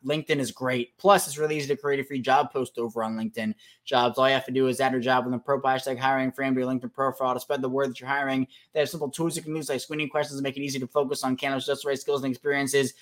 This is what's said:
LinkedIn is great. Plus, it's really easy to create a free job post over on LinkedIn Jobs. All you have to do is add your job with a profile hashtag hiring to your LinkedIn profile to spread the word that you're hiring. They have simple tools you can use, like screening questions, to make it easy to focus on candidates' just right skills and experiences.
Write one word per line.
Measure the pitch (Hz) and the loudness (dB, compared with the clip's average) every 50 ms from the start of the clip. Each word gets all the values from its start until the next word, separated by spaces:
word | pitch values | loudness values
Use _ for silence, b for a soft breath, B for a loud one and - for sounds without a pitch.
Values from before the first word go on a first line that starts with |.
| - | -4
LinkedIn | 131 147 156 151 - 156 143 | -2 -2 -2 0 0 0 0
is | 135 110 | 0 -4
great. | - - 131 127 127 123 120 - _ _ | -6 -4 -2 -2 0 -2 -2 -4 _ _
Plus, | - 190 202 180 - | 6 8 8 8 6
it's | 156 143 147 | 0 -4 -2
really | 156 151 156 | 0 0 0
easy | 151 143 135 | 0 0 -2
to | 143 - | -2 -2
create | - 143 139 139 | 0 0 0 0
a | 131 | -2
free | - 143 131 | -4 -4 -4
job | 117 135 131 139 147 147 | 2 4 4 4 4 2
post | - 139 127 - - - | 0 -4 -4 -4 -4 -4
over | 120 113 107 117 110 | -6 -4 -2 -4 -4
on | 110 113 | -4 -4
LinkedIn | 110 113 110 - 117 110 107 107 b b b b b b | -4 -6 -6 -6 -4 -4 -4 -6 b b b b b b
Jobs. | - 139 123 120 123 - 131 | 0 2 2 4 2 4 4
All | 131 135 | 4 4
you | 135 | 4
have | 131 131 | 2 0
to | - | 0
do | 127 131 131 131 | 0 2 2 2
is | 123 120 | 2 2
add | 135 131 | 2 2
your | 127 131 | 2 2
job | 117 127 127 127 120 | 2 4 2 2 2
with | 123 127 | 0 -2
a | 117 | -4
profile | - - 139 131 123 135 131 131 | 0 0 0 0 2 0 0 0
hashtag | - 139 131 120 | 0 -4 -4 0
hiring | 131 135 139 131 131 131 | 2 2 2 2 0 -2
to | 127 - 139 | -2 -2 -2
your | 135 131 | 0 0
LinkedIn | 127 127 127 131 127 123 120 | 0 0 0 -2 -2 -4 -6
profile | - - 135 135 127 - 135 127 123 | -4 -2 -2 -2 0 0 0 0 0
to | 123 | -2
spread | - - 147 139 | -2 -4 -4 -2
the | 131 127 | -2 -2
word | 127 135 139 135 | 0 0 0 -2
that | 120 - | -2 -6
you're | 123 131 | -6 -4
hiring. | 139 139 139 135 135 131 127 - b b b b b | -2 -2 -2 -2 0 -2 -2 -4 b b b b b
They | 156 | 0
have | 147 139 | 0 0
simple | - 160 151 135 | -2 -4 -6 -6
tools | - - 165 165 156 165 | -4 -2 -2 -2 -2 -4
you | 160 | -6
can | 156 156 | -6 -6
use, | 160 147 135 | -6 -4 -4
like | 143 123 | -4 -4
screening | - - 156 151 151 135 | -4 -6 -4 -4 -4 -2
questions, | - 151 147 143 143 139 | -2 -2 -2 -2 -4 -4
to | 139 | -4
make | 139 131 139 | -4 -4 -4
it | |
easy | 139 143 131 135 | -6 -4 -4 -4
to | 131 123 | -6 -2
focus | - 147 143 131 143 - - | 0 0 0 0 -2 -2 -2
on | 131 127 127 | -2 -2 0
candidates' | - 139 135 135 - - | -2 -2 -2 -2 -2 -2
just | 139 131 - | -4 -2 -2
right | 147 139 127 | -2 -2 -2
skills | - - 143 139 | 0 -2 -2 0
and | 131 135 | 0 -2
experiences. | 127 - - 147 143 139 139 135 139 139 135 123 - B | -4 -4 -2 -2 0 0 0 2 2 2 2 2 -2 B